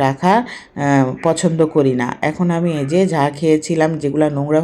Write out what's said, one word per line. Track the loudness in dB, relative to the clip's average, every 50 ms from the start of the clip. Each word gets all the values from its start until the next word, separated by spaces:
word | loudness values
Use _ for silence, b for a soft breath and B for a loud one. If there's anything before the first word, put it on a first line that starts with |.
| 0
রাখা, | 0 0 0 2 2 2
আহ, | 2 0 -2 -8 -18 -20 -14 -8 -4 0 2 2 2 2 2 -2 -2 0
পছন্দ | 0 0 0 0 0 0 0 0
করি | 2 2 2 2 2 0 0
না। | -2 -4 -4 -4
এখন | -4 -4 -2 -2 -2 0 0
আমি | 0 0 -2 -2 -2
এই | -2
যে | 0 0 2 2 2 2
যা | 0 0 0 -2
খেয়েছিলাম, | -2 0 2 2 2 0 -2 0 0 0 0 0 -2
যেগুলা | -4 -2 0 0 0 0
নোংরা | 0 -2 -2 0 0 0